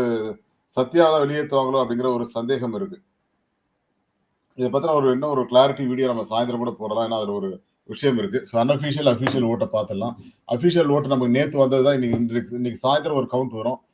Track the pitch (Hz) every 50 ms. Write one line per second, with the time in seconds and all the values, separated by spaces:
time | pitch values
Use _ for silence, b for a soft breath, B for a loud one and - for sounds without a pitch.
0 | 123 120 117 110 107 107 101 - _ _ _ _ _ _ - 131 127 123 165 170
1 | 165 156 156 151 143 143 147 147 151 151 139 135 131 127 135 135 127 120 120 120
2 | 127 127 123 117 117 - - 117 117 120 135 123 127 117 107 101 98 98 95 -
3 | _ _ _ _ _ _ _ _ _ _ _ _ _ _ _ _ _ _ _ _
4 | _ _ _ _ _ _ _ _ _ _ _ 131 127 120 110 143 - 165 151 147
5 | 135 131 123 131 147 151 143 131 120 - 143 160 165 143 139 143 139 123 127 127
6 | 131 127 120 113 107 - 110 117 120 120 120 117 120 - - - 107 107 107 113
7 | 233 233 226 110 107 101 101 101 95 95 92 - _ _ _ _ _ - - -
8 | 147 139 123 113 101 95 101 127 - - - 117 117 135 143 135 143 147 143 151
9 | 143 135 120 110 131 131 135 131 120 113 117 98 - 92 - 107 101 - 92 98
10 | 113 120 117 B B B B B B - 120 117 147 175 170 170 160 143 143 147
11 | - 131 139 127 127 120 120 135 147 143 151 139 135 127 135 135 131 143 139 131
12 | 123 117 117 117 120 113 117 120 - - 120 120 123 120 107 - - 131 143 151
13 | - 160 147 135 123 113 127 123 131 123 113 113 107 120 135 - _ _